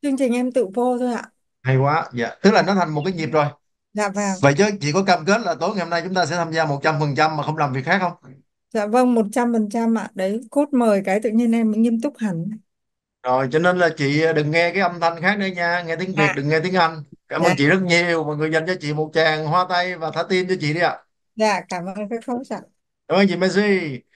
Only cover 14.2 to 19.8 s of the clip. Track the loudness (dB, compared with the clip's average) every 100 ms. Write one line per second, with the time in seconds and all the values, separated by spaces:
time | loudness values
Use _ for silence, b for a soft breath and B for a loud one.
14.2 | 2 2 2 2 2 2 -2 0 -2 0
15.2 | -2 -2 -2 -2 -2 -2 -4 -6 -4 0
16.2 | 0 0 0 0 0 2 2 0 -14 -20
17.2 | _ 0 0 4 4 2 4 2 2 0
18.2 | -2 -4 -2 0 -2 -4 -4 -4 -2 0
19.2 | 2 0 0 0 0 0